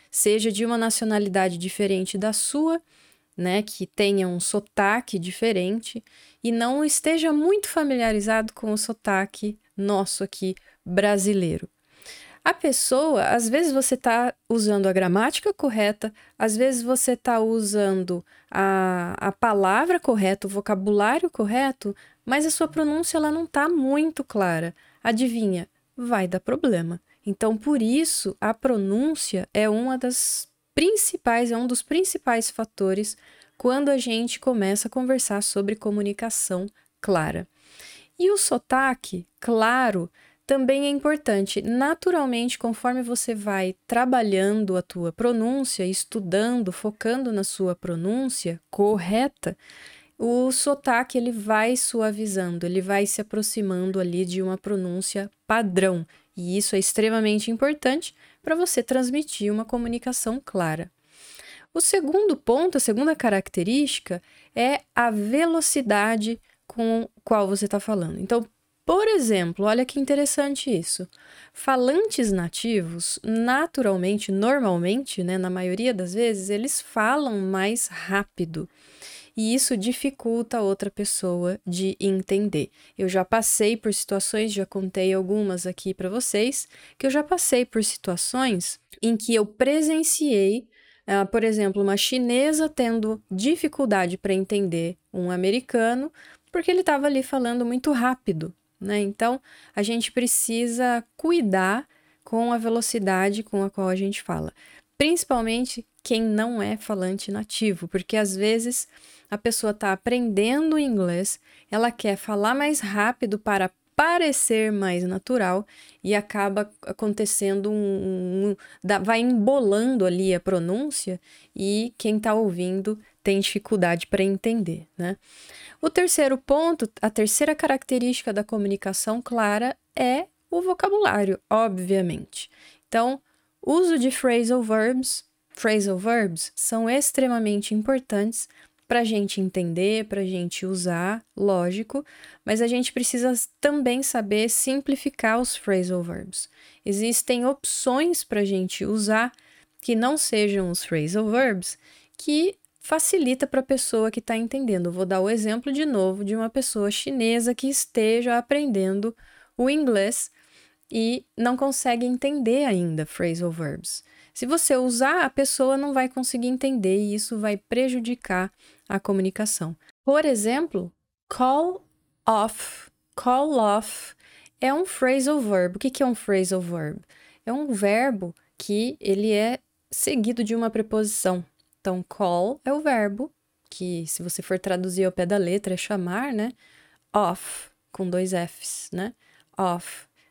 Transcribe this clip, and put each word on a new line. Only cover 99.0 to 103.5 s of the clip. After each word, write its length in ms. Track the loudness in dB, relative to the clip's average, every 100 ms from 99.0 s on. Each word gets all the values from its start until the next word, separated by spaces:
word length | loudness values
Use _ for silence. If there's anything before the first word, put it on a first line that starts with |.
| -2 0 0 -2 _ -20 -10 -4
a 60 |
gente 260 | -2 -2 -2
precisa 920 | 0 0 0 0 0 -2 0 0 0 -4 -4
cuidar 680 | 0 2 2 2 2 0 -4 _ _ _
com 280 | -4 -2 0
a 60 | 0
velocidade 880 | 0 0 0 -2 0 2 2 -2
com 180 | -2